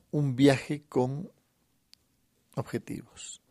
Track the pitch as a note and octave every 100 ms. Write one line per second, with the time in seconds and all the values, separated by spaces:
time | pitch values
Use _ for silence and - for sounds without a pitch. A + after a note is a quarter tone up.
0 | _ D3+ C#3+ B2 C#3 C3 - D3 - C3
1 | B2+ C#3+ G3+ _ _ _ _ _ _ _
2 | _ _ _ _ _ - A#2+ A#2+ - -
3 | - - - - _